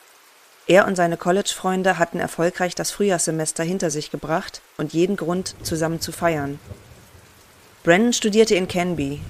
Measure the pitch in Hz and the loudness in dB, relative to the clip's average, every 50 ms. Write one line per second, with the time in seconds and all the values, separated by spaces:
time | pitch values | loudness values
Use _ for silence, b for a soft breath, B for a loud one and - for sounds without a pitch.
0 | _ _ - _ _ _ _ _ _ _ _ - - - 165 190 214 - 196 175 | _ _ -20 _ _ _ _ _ _ _ _ -6 2 6 6 6 6 6 2 0
1 | 175 170 165 165 - 185 175 202 202 - - - - 185 185 185 185 190 180 165 | 0 0 0 0 0 0 0 0 0 -2 -6 -4 -2 -2 -2 0 0 0 2 2
2 | 170 - - 175 180 165 - - 165 175 180 - 180 180 - - 165 - - - | 0 -2 -2 -2 -4 -4 -2 -2 -2 0 0 0 -2 -4 -2 -4 -6 -6 -4 0
3 | 202 202 185 170 - - 160 160 156 156 - - 165 165 185 190 185 165 151 151 | 0 2 2 2 0 -2 -2 -2 -2 -4 -4 -4 -2 -2 -2 -2 -2 -2 -2 -4
4 | 147 - - 147 - 143 156 175 202 - - - - _ _ - 156 147 160 160 | -6 -8 -8 -8 -6 -4 -4 -4 -4 -6 -12 -18 -20 _ _ -8 -6 -2 0 2
5 | 175 180 202 180 165 156 175 185 185 - - - - - 175 156 160 160 165 165 | 2 2 0 -2 -2 -2 -2 -2 -4 -6 -10 -12 -8 -6 -4 -2 -2 -2 -2 -4
6 | - - 160 - 180 170 165 151 143 139 143 147 - - - - - - - - | -6 -8 -6 -2 0 0 0 0 -2 -4 -6 -10 -12 -16 -18 -20 -20 -20 -20 -20
7 | - - - - - - - - - - - - - - - - - 165 170 - | -20 -20 -20 -20 -20 -20 -20 -20 -20 -20 -20 -20 -20 -20 -20 -2 4 4 6 6
8 | 226 240 240 - - 220 196 220 220 220 220 175 185 175 - 180 175 180 175 151 | 6 4 2 2 0 2 4 4 4 6 4 2 2 0 -2 -2 -2 0 -2 -2
9 | 143 139 143 147 - - | -2 -4 -4 -6 -10 -8